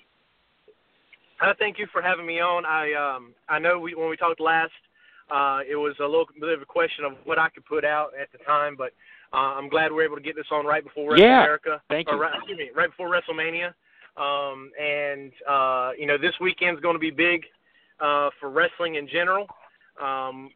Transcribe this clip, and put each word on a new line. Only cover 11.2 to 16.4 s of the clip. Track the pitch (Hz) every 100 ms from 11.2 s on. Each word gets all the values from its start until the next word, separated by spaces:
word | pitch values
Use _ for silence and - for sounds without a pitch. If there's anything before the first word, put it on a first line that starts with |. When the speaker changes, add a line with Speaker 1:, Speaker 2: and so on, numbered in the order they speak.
| 214 262 151
Speaker 1:
WrestleMerica. | 151 - 151 -
Speaker 2:
Thank | 151 165
Speaker 1:
Or |
Speaker 2:
you. | 147
Speaker 1:
right, | 160 143
excuse | - 170
me, | 139
right | 135 175
before | - 180
WrestleMania. | 175 170 160 160 165 175 175 _ _ - -
Um, | 143 143 143 135 135 143
and, | 151 147 147 139 139 - -
uh, | 139 131 127 127 131
you | 147
know, | 143
this | 165 170